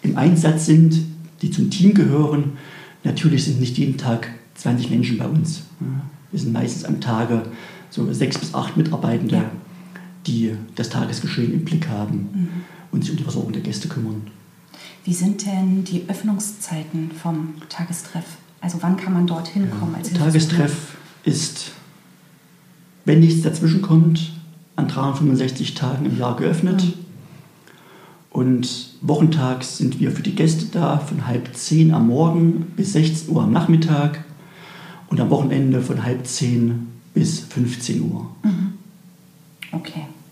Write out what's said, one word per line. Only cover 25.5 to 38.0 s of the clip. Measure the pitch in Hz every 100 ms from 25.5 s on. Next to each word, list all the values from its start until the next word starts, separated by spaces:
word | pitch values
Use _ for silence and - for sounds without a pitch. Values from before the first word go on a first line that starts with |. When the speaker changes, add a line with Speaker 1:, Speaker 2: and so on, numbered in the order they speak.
| - -
Speaker 1:
Tagen | - 131 131
im | 139 123
Jahr | 123
geöffnet. | 120 160 165 180 185
Speaker 2:
Mhm. | 180 - - - - - - - - - - - - - _
Speaker 1:
Und | - 127 123 - - - -
wochentags | - - 156 156 127 127 - -
sind | - -
wir | 156
für | -
die | -
Gäste | - 165 160 -
da, | 175 143 147
von | - 135
halb | 113 123 120
zehn | - - 156 160
am | 160 113
Morgen | 127 165 165 165 165 -
bis | - -
sechzehn | 156 160 160 -
Uhr | -
am | 107
Nachmittag | - 160 160 160 147 147 - - - - - - - - - -
und | -
am | -
Wochenende | - 135 139 135 127
von | 123 131
halb | 117 127 -
zehn | - 123 120 117 120 - - -
bis | - 160 -
fünfzehn | - - 117 - - -